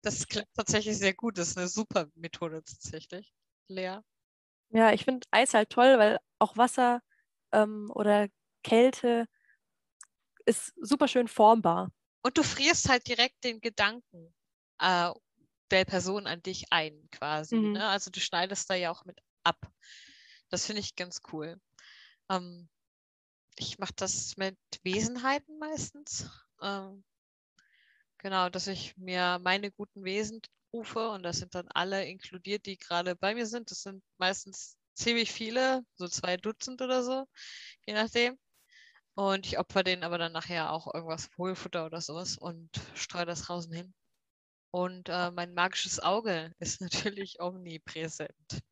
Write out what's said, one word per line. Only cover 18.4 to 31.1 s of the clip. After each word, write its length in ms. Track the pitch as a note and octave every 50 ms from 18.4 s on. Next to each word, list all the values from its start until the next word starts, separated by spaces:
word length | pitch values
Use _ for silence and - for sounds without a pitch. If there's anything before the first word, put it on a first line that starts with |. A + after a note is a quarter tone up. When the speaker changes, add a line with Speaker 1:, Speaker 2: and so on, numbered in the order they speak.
| F3+ F#3+ G3+ - - -
Speaker 1:
da 40 | F#3+
ja 160 | F3+ F3 E3
auch 140 | E3+ - -
mit 160 | F#3 - - _ _ _ _ _
ab. 260 | E3+ - _ - - _ _ _ - - - - - - - - - - _ _ _
Das 160 | - F3+ -
find 120 | - G#3+ G#3
ich 180 | G3 - _
ganz 240 | - F3+ F3+ - - - -
cool. 280 | - D#3 D3+ D#3+ E3+ F#3+ _ _ _ - - - - - - - _ _ _ -
Ähm, 380 | F#3+ F#3 F3+ F3 F3 F3 F3 _ _ _ _ _ _ _ _ _ _ _ _ _ _ _ _ _ -
ich 220 | - - - - -
mach 140 | G3 -
das 440 | - - F#3+ F#3+ - - - - -
mit 220 | - F#3+ F#3+ F#3+ _ _ _ - -
Wesenheiten 760 | _ F#3 F#3 G#3 A3 A3+ B3 B3 A#3+ C4 C#4 C#4+ C#4+ _ D4+ D#4
meistens. 720 | D4+ D4+ D#4 - - - _ C#4+ D4 - - - - - - - _ _ _ _
Ähm, 420 | - G3+ G3 G3 F#3+ F#3+ G3 G3 _ _ _ _ _ _ _ _ _ _ _ _ _ _ _ _ _ _ _ _ _ _ _ _
genau, 300 | - G3 F#3+ F#3+ F3+ F3+
dass 180 | F3+ F#3 -
ich 300 | G3+ F#3+ - - - -
mir 420 | F#3 F#3 F#3 F3+ F3+ F3+ F3+ F3+ F3+
meine 280 | F3+ F#3 F#3 G3 G3+ G3+
guten 340 | _ - G#3 _ _ G3+ F#3+
Wesen 360 | F#3 F#3+ G#3 A3 G#3+ A3+ A3+ - - _ _ _ _
rufe 380 | - A#3 A3 - - A3+ A3 A3+